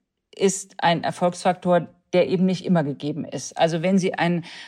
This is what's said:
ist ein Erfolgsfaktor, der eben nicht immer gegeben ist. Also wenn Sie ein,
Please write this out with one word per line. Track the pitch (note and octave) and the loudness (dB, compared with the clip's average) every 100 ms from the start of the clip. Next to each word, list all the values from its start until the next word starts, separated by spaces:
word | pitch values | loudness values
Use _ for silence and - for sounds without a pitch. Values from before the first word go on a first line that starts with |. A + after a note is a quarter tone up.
| _ _ _ | _ _ _
ist | - F#3+ - - - | -2 0 0 -8 -2
ein | E3+ E3+ | 0 0
Erfolgsfaktor, | - - F3 F3 F#3+ F3+ F3+ F3 - _ _ | -2 -2 -2 0 -2 0 2 2 0 _ _
der | F3+ - | 0 2
eben | F3+ F#3 | 2 2
nicht | F#3 | 0
immer | - E3+ | 2 2
gegeben | D3 C3+ D3 D3+ - | 2 -4 -6 -6 -8
ist. | D3 - - | -10 -10 0
Also | E3 E3 | 0 2
wenn | F3+ F#3+ | 2 2
Sie | F3+ | 2
ein, | - E3+ F3 D#3+ - | 0 0 0 -4 -16